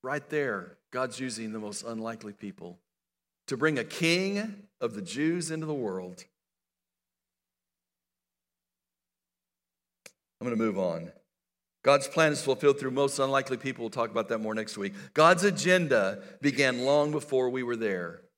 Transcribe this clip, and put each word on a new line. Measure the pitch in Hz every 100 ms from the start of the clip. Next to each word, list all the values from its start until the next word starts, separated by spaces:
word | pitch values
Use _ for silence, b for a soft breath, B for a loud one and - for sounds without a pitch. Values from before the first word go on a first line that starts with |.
Right | 131 147 143
there, | 151 139 101 92 - _
God's | 127 127 110
using | 131 110 110
the | 110
most | 107 101
unlikely | 113 113 110 113 107
people | 101 101 95 87 90 _ _ _ _ _ _ -
to | 127
bring | 156 143
a |
king | 117 - 165 175 190 202 220 202 - _
of | 120
the | 104
Jews | 98 131 156 175 156
into | 160 156
the |
world. | 147 110 92 92 92 - _ _ _ _ _ _ _ _ _ _ _ _ _ _ _ _ _ _ _ _ _ _ _ _ _ _ _ _ _ _ _ _ _ _ _ _ _ - _ _ _
I'm | 123
gonna | 113
move | 113 95
on. | 90 82 82 - _ _ _ _ _ _
God's | 135 143 -
plan | 165 160
is | 147
fulfilled | 135 131 147 139
through | 135
most | 127 139 139
unlikely | 135 135 131 127
people. | 127 123
We'll | 113
talk | 123 117
about | 117 104
that | 113
more | 110
next | 110 107 -
week. | 98 101 B
God's | - 160 180
agenda | 202 156 156 185 160 120 95 101 B B
began | 143 127 135 123
long | 127 147 147
before | 147 - 135 127
we | 127
were | 120 117
there. | 113 92 87 85 _